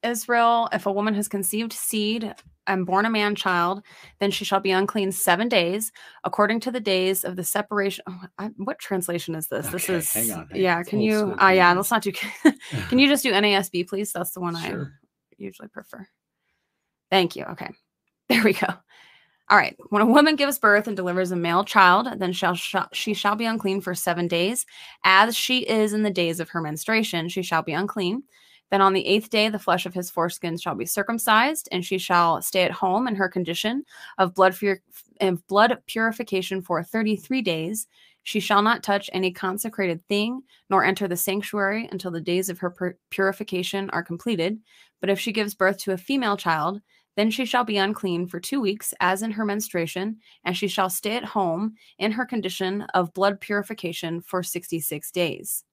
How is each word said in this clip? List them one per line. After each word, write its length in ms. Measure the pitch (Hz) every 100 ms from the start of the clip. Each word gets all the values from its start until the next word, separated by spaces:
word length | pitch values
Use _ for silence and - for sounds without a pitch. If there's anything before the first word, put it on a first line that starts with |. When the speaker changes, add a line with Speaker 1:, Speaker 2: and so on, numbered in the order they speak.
Speaker 1:
Israel, 640 | 226 240 - 240 233 233 233
if 140 | 208 -
a 60 |
woman 220 | 196 208
has 120 | 208 208
conceived 440 | 202 190 208 226
seed 600 | - - 220 208 226 220 - - _ -
and 180 | 190 180
born 180 | 185
a 60 | 220
man 240 | 220 208
child, 480 | 202 196 180 175 196 - - - _
then 100 | 202
she 140 | 185
shall 160 | 202 196
be 100 | 196
unclean 400 | 185 196 220 196
seven 380 | 180 - 175 233
days, 420 | 226 170 196 220 - - -
according 380 | - - 208 226
to 100 | 247
the 80 | 247
days 440 | 208 185 185 190
of 100 | -
the 80 | 180
separation." 600 | 175 202 202 208 196 190 -
Oh, 120 | 180 185 -
I, 100 | 208 -
what 220 | 196 170
translation 560 | - 196 175 175 -
is 140 | 160 156
this? 180 | 127 156
This 160 | 175
Speaker 2:
Okay, 100 | - 180
Speaker 1:
is, 140 | 160
Speaker 2:
hang 180 | - 226
on, 160 | 180 151
hang 120 | 135
Speaker 1:
yeah, 140 | 185 170
Speaker 2:
on. 40 |
It's 80 | 175
Speaker 1:
can 80 | 208
Speaker 2:
old 40 | 214
Speaker 1:
you, 120 | 214
Speaker 2:
school 220 | 208 -
Speaker 1:
uh, 80 | 196
yeah, 180 | 185 180
Speaker 2:
King 60 | 180
Speaker 1:
let's 140 | 196
not 120 | 233
do, 100 | 202
<laughs> 300 | - 208 -
Speaker 2:
James. 140 | 311 285 - 131 92
Speaker 1:
can 100 | 247
you 80 | 277
just 140 | 277
do 80 | 269
N 120 | 196
A 100 | 208
S 160 | 196 190
B, 120 | 175
please? 280 | 175 196 208
That's 180 | 180 175
the 80 | -
one 160 | 175 170
Speaker 2:
Sure. 360 | 165 - 139 - _ _ _
Speaker 1:
I 20 | _
usually 320 | 202 190 -
prefer. 380 | - - - 190 _ _ _ _ _ _ _ _ _ _
Thank 240 | 190 175 -
you. 80 |
Okay. 260 | - 175 -
<laughs> 540 | - _ _ _ _ _
There 160 | 233
we 80 | 214
go. 140 | 190 - - _ _ - _ _ _ _
All 80 | 202
right. 180 | 143 - -
When 100 | 208
a 60 | 214
woman 300 | 269 294 302
gives 220 | 285 285
birth 280 | 220 208 214
and 100 | 196
delivers 360 | 180 180 185
a 40 | 180
male 280 | 170 170
child, 440 | 208 214 185 185 247 214
then 140 | 185
shall, 220 | 180 180
sh-, 220 | 175 - 190 -
she 180 | - -
shall 220 | 208 202 214
be 80 |
unclean 380 | 226 226 202 190
for 120 | 185
seven 320 | 175 - 170 175
days. 380 | 170 180 247 - - - -
As 320 | - 190 220 226
she 220 | - 254 -
is 240 | 220 214
in 100 | 208
the 60 | 208
days 300 | 185 170 165
of 80 | 160
her 100 | 175
menstruation, 680 | 160 156 - 220 220 175 165
she 140 | 180
shall 180 | 180 165
be 100 | 160
unclean. 480 | 156 196 - 180 226 - _ _ _ _
Then 100 | 196
on 140 | 196
the 120 | 190 -
eighth 220 | 202 208
day, 220 | 220 214
the 80 | 214
flesh 260 | - 180
of 80 | 180
his 160 | 180 180
foreskin 480 | - 170 - 170 165
shall 180 | 175 151
be 100 | 139
circumcised, 840 | - 196 233 - 220 254 311 -
and 140 | 180
she 140 | 180 190
shall 420 | - 180 170 160
stay 220 | - 190
at 80 | 180
home 360 | 180 190 190 254
in 100 | 202
her 120 | 190
condition 560 | 185 170 170 214 254 294 - - -
of 180 | 185
blood 220 | 185 190 185
pur-, 220 | 202 190 _ - - _
of 260 | 196 175 _
blood 280 | 196 226 254 -
purification 760 | 226 226 220 240 190 180 190
for 200 | 180 165
thirty-three 600 | 170 226 220 208 - 262
days. 440 | 208 160 160 214 - _ _ _
She 180 | - 214
shall 220 | 185 202
not 200 | 208 233
touch 280 | - 202 196
any 180 | - 185
consecrated 680 | 180 185 196 226 220 190 170 _
thing, 360 | 202 214 254 - _ _
nor 140 | 196
enter 220 | 175 190 196
the 100 | 175
sanctuary 680 | - 196 202 208 196 214 233
until 200 | 190 185
the 80 | 170
days 260 | 156 175 190
of 120 | 175
her 100 | 180
pur-, 260 | 180 180 180 _
purification 800 | - 190 196 208 180 180 196 196
are 120 | -
completed. 540 | 170 170 - 208 165 214 _ _ _ _
But 80 | 190
if 100 | 196
she 120 | 226
gives 220 | 214 208
birth 220 | - 190 190
to 140 | -
a 60 | 190
female 400 | - 277 240 202
child, 420 | 180 160 156 202 _ _ _
then 160 | - 214
she 140 | 220
shall 180 | 247 254
be 140 | 233 208
unclean 500 | 190 214 190 170 180
for 140 | 170
two 180 | - 277
weeks, 360 | 214 208 - -
as 220 | 180 196
in 120 | 226
her 120 | 208
menstruation, 720 | 214 208 214 180 165 185 196 220 _ _ -
and 100 | 180
she 100 | 196
shall 220 | 185 185
stay 260 | 180 208
at 120 | 233 202
home 480 | 214 185 165 214 220 _ _
in 120 | 202
her 140 | 220
condition 640 | 247 240 185 180 190 202 -
of 180 | 185 175
blood 260 | 190 196 196
purification 840 | - 208 202 220 175 170 165 170
for 200 | 170 185
sixty-six 680 | 180 175 175 165 156 151 -
days. 520 | 185 170 - - - _